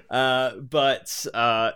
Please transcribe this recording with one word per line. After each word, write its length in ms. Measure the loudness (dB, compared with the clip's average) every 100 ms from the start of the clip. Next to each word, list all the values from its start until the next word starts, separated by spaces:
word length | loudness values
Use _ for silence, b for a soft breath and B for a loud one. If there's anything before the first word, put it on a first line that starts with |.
| -4
uh, 460 | 0 2 2 0 -4
but, 720 | -4 0 2 0 -4 -8 -6
uh, 380 | 0 2 2 0